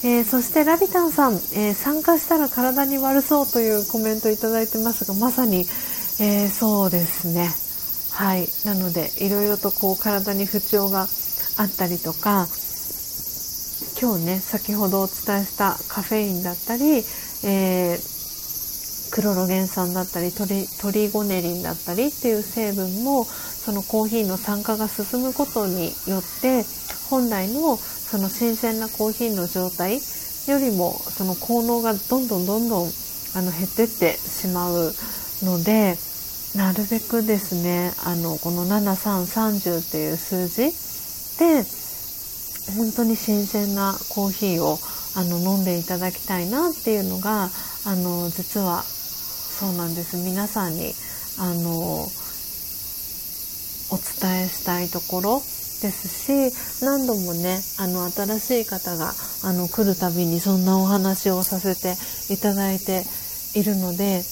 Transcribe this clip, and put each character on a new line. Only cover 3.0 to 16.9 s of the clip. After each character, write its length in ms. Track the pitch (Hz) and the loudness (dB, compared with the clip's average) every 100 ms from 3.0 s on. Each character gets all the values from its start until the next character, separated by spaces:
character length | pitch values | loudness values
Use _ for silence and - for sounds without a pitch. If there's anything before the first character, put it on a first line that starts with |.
| 269 277 | 4 4
そ 200 | 269 294 | 6 4
う」 40 | 277 | 4
と 100 | 247 | 4
い 120 | 226 | 4
う 140 | 214 202 | 2 2
コ 100 | 226 | 0
メ 160 | 220 | 0
ン 80 | 220 | 2
ト 80 | 220 | 2
い 80 | 214 | 2
た 120 | 226 | 2
だ 120 | 226 | 2
い 60 | 226 | 0
て 100 | 220 | 0
ま 160 | 226 | 0
す 120 | 226 202 | 0 -2
が、 100 | 196 | 2
ま 160 | 240 | 2
さ 160 | 247 240 | 4 4
に、 180 | 185 180 - - - - - | 4 2 -4 -6 -6 -6 0
え 260 | 208 202 202 | 2 4 2
ー、 40 | |
そ 340 | 196 220 208 190 | 2 2 4 4
う 40 | |
で 140 | 175 170 | 2 0
す 200 | - 175 | -2 -2
ね。 280 | 170 175 160 - - - - - | 0 0 -2 -6 -8 -8 -6 -6
は 260 | - 196 185 | 0 2 2
い。 100 | 170 - | 0 -2
な 120 | 208 196 | -2 0
の 180 | 185 | 0
で、 180 | 170 151 - | 0 -2 -2
い 100 | 196 | 0
ろ 160 | 202 | 2
い 60 | 208 | 2
ろ 80 | 208 | 2
と 140 | 202 | 0
こ 260 | - 196 190 | 0 0 2
う、 20 | |
体 320 | 220 202 202 | 0 0 0
に 120 | 196 196 | -2 0
不 160 | 208 | -2
調 280 | - 208 196 | 2 2 2
が 180 | 196 190 - - - - - | 0 -2 -4 -6 -6 -6 -2
あ 60 | |
っ 60 | 208 | -2
た 180 | - 180 | 0 -2
り 100 | 175 | -2
と 160 | 160 | -4
か、 340 | 160 214 202 175 - - - - - - - - - - - - - - - | -2 2 2 2 -4 -8 -8 -8 -8 -10 -10 -8 -8 -8 -10 -8 -8 -8 -2
今 160 | 247 190 | 0 0
日 80 | 165 | 0
ね、 140 | 190 | -2
先 340 | - 208 - | -2 -4 -2
ほ 140 | 208 202 | 0 2
ど 140 | 196 | 2
お 60 | 190 | 0
伝 340 | - - 202 | -2 -2 0
え 40 | 196 | 0
し 120 | - | 2
た 200 | - - - | 2 2 -4
カ 120 | - | -4
フ 140 | 190 214 | 0 0
ェ 120 | 208 | 2
イ 40 | |
ン 120 | 180 | 0
だ 100 | 185 | -2
っ 20 | 180 | -6
た 220 | - 233 | -4 2
り、 260 | 294 | 6